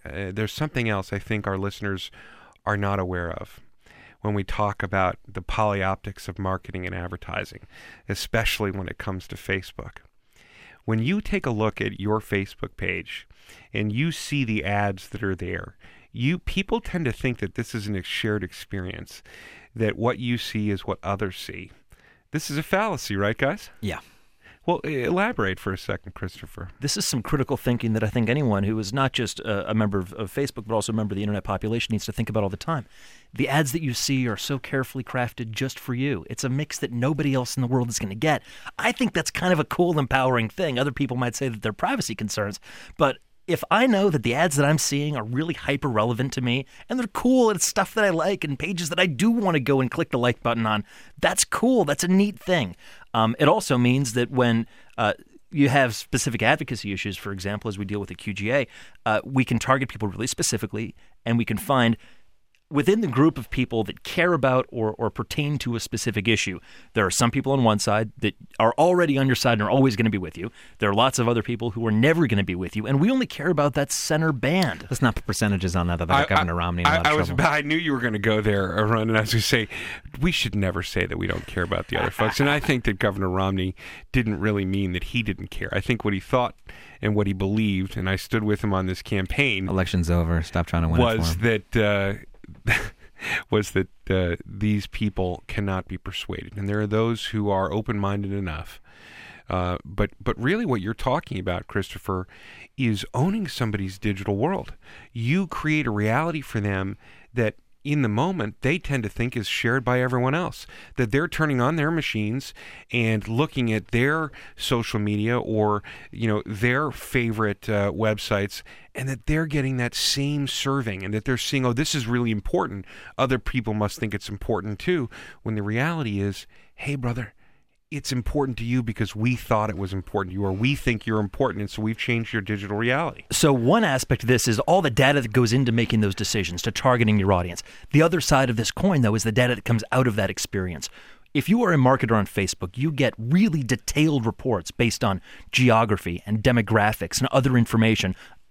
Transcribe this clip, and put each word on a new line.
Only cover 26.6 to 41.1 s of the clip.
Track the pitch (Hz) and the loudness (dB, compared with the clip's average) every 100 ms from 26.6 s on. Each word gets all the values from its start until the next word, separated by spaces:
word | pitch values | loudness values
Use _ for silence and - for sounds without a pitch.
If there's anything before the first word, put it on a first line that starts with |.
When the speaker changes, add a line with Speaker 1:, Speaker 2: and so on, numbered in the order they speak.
| 92 - | -16 -8
Speaker 3:
This | 143 - | -4 -2
is | - | -2
some | 135 | -2
critical | - 151 131 120 | 0 0 0 -2
thinking | - 117 113 | 0 0 2
that | 110 | 0
I | 107 | 0
think | 123 110 | 0 2
anyone | 135 135 101 | 2 2 2
who | 98 110 | 2 -2
is | 101 | -2
not | 127 135 | 0 0
just | - 113 - | 0 -4 -4
a, | - 101 87 | -4 -4 0
a | |
member | 110 107 98 | 2 2 0
of, | 90 | -4
of | - 101 | -6 -6
Facebook, | - 139 - 104 | -2 -4 -4 -2
but | 113 | -2
also | 104 | 0
a | 110 | 0
member | 107 | -2
of | 98 | -2
the | |
internet | 104 104 | -2 -2
population | - 98 110 117 - | -2 -2 -2 -2 0
needs | 110 - | -2 -4
to | |
think | 104 110 | -4 -2
about | 110 | 0
all | 101 | -2
the | 98 | -4
time. | - 165 110 - - - _ | -4 -6 -6 -16 -20 -20 _
The | 117 131 | -4 0
ads | 139 147 | 2 2
that | 156 | 0
you | 151 | -2
see | 117 - 135 123 | -2 0 0 0
are | 101 | -2
so | - 139 | -4 -6
carefully | - 139 131 135 | -2 -2 -2 -6
crafted | 123 131 120 - 113 | -6 -2 -2 -4 -8
just | 107 135 - | -4 -4 -6
for | - 123 | -6 -2
you. | 139 113 - | 0 -2 -6
It's | 117 | -6
a | 135 | -2
mix | 131 151 - | -2 -4 -4
that | 135 | -4
nobody | 120 127 151 147 | 0 0 0 0
else | 131 120 - | 0 0 -2
in | |
the | 123 | 0
world | 131 120 | 2 0
is | 107 | -2
gonna | 101 | -6
get. | 101 156 143 - - - - | -2 0 0 -2 -18 -16 -4
I | 226 | -2
think | 233 240 | 0 0
that's | - 151 | 0 -2
kind | - 180 | -2 2
of | 175 | 2
a | 147 | 2
cool, | - 175 156 | 2 2 2
empowering | 135 131 131 123 110 | 2 2 2 2 0
thing. | - 170 123 | -2 -2 0
Other | 139 | 0
people | 127 139 | 0 -2